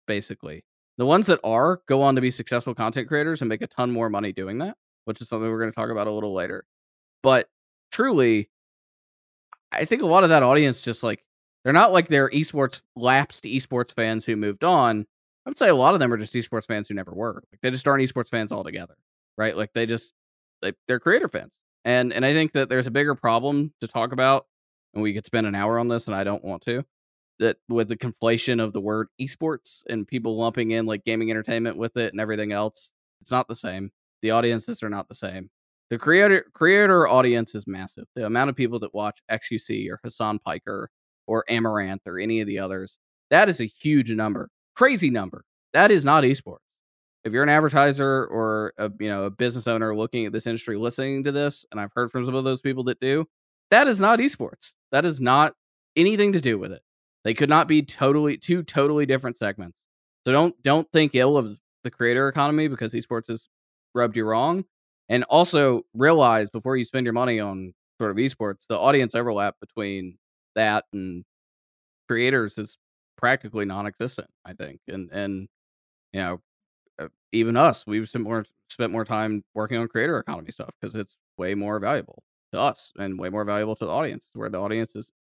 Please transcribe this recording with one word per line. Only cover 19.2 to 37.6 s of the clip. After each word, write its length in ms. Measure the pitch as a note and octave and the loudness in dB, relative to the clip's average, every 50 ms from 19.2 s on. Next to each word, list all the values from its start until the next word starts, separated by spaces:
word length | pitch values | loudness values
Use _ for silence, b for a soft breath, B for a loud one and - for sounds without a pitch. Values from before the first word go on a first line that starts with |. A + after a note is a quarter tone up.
| _ _ - | _ _ -6
right? 200 | - A2 A2 D2 | -4 -2 -2 -2
Like, 160 | F#2 G#2+ - - | -2 -4 -4 -2
they 120 | A#2 A#2 | -2 -2
just, 280 | A2 A#2 A2+ - - _ _ _ _ _ _ _ _ _ - | -2 -2 -6 -6 -12 _ _ _ _ _ _ _ _ _ -8
they, 120 | - G2+ - _ _ | -8 -8 -8 _ _
they're 120 | - B2+ A#2+ | -4 -2 0
creator 280 | - E3 G#3 D4 F4+ | 2 2 2 2 0
fans. 320 | - - - - - _ _ _ _ _ _ - | -2 -6 -8 -10 -10 _ _ _ _ _ _ -2
And, 260 | A#2 B2 B2+ B2 B2 | 0 2 2 2 0
and 140 | - A#2 B2+ | -2 0 0
I 80 | C#3 D3 | 2 2
think 200 | D#3+ D#3 D3+ - | 2 0 0 0
that 160 | C#3+ C3+ B2 | -2 0 0
there's 180 | B2+ B2+ B2 | 0 -2 0
a 40 | B2+ | 0
bigger 220 | A2+ C#3 D3 D3 C3+ | 0 0 0 0 -2
problem 600 | - - A#2 A2+ A#2 B2 C#3+ C#3+ C#3+ D3 D3 _ - | 0 0 2 2 2 0 0 0 0 -2 -4 _ -12
to 60 | A#2 | -12
talk 240 | - - A#2 A2+ A#2+ | -6 -2 -2 -2 -2
about, 360 | B2+ C3 C3 C3+ C#3 C3+ - _ _ _ _ _ _ _ _ _ - | 0 2 4 4 4 2 0 _ _ _ _ _ _ _ _ _ -6
and 100 | G#2 G#2+ | -2 -2
we 100 | G#2 G2+ | -2 -2
could 120 | G#2+ - | -4 -6
spend 200 | - - A2+ A2 | -2 -2 0 0
an 80 | G#2 G2+ | 0 -2
hour 240 | G2+ G2+ A2 A#2 | 0 0 0 0
on 100 | A#2 A#2+ | 0 0
this, 200 | A#2+ A#2 A#2 - | 0 -2 -4 -4
and 80 | A#2 G2+ | -4 -4
I 80 | F#2+ G2 | -2 -2
don't 200 | G2+ G2+ - - | -2 -4 -4 -6
want 200 | F#2+ F#2 E2+ - | -10 -10 -8 -6
to, 200 | A#2+ A#2 C3 C#3+ _ _ _ _ _ _ _ _ _ _ - | -4 -4 -4 -6 _ _ _ _ _ _ _ _ _ _ 0
that 180 | A2 A2+ - _ _ - | 0 0 0 _ _ -2
with 180 | A#2 A#2 A2 | 0 0 0
the 80 | G#2 A2+ | -2 -4
conflation 680 | - C3 A#2+ - - A2+ A#2 A#2 A2+ - C3+ A#2+ A#2 | -6 -6 -8 -6 0 2 2 2 2 2 0 0 0
of 120 | A2 G#2+ G2+ | 0 -2 -4
the 80 | G#2 | -4
word 260 | G2 G#2+ G#2+ A2 A2 - _ - | -4 -2 -2 -2 -4 -6 _ -10
esports 600 | C3 C3+ - - D#3+ D#3+ D3 A#2 - - - - - | -10 -10 -8 -6 -6 -6 -6 -6 -10 -12 -14 -12 -8
and 200 | - A#2+ A2 G2+ | -6 -6 -6 -6
people 300 | - - B2 A2 A2+ A2 | -6 -6 -4 -4 -4 -2
lumping 340 | A2+ A#2 A#2 - B2 A#2 A2+ | 0 -2 -2 -2 -2 -2 -2
in, 140 | A2+ A2+ A2+ | -2 -2 -2
like, 200 | A2 G#2+ G2+ - | -2 -6 -4 -4
gaming 240 | A#2 A2+ A2+ A2+ A2 | -4 -2 -2 -2 -2
entertainment 480 | A2 A2 G#2+ - A#2 A#2 A#2 A2+ D#2+ | -4 -4 -4 -4 -4 -2 -4 -4 -6
with 180 | F2 A2+ A#2 - | -6 -8 -6 -4
it 160 | B2 A2+ G#2 | -4 -6 -4
and 80 | - G#2 | -4 -6
everything 320 | A2 G#2+ G#2+ G#2+ G#2+ G#2 | -6 -4 -4 -4 -4 -4
else, 420 | G#2 G2+ G#2+ A2 - - - - _ _ _ _ _ _ | -4 -4 -4 -4 -6 -10 -16 -16 _ _ _ _ _ _
it's 100 | _ - | _ -4
not 160 | B2+ B2+ B2 | -2 -2 -2
the 80 | - A#2 | -4 -8
same. 360 | - - F#2 F#2 F#2+ G2 G2+ _ _ _ _ _ - | -10 -8 -10 -8 -8 -10 -12 _ _ _ _ _ -6
The 100 | - A2 | -2 2
audiences 500 | A2+ A#2 A#2+ A#2 A#2 A2 - - A3+ - A2+ | 2 2 2 2 0 -2 -4 -8 -10 -8 -8
are 60 | G#2+ | -8
not 180 | G2+ G2+ - | -8 -8 -10
the 80 | - G#2+ | -12 -14
same. 340 | - - F#2 F#2 F#2+ F2+ - _ _ _ _ _ _ _ - | -12 -12 -10 -10 -12 -16 -18 _ _ _ _ _ _ _ -8
The 80 | A#2 | -8
creator, 480 | A2+ - D3 E3+ F#3+ G#3 G#3 F#3+ D#3+ - _ _ | -4 0 4 4 6 6 6 4 2 0 _ _
creator 540 | - D#3+ F3 G3 G#3 G#3 F#3+ F#3 F3 D#3 | 0 2 4 6 6 6 6 6 4 4
audience 480 | F2+ B2 B2+ B2+ B2 A#2+ A#2 A2+ - - | 4 4 4 4 4 2 0 -2 -4 -8
is 120 | G#2 | -12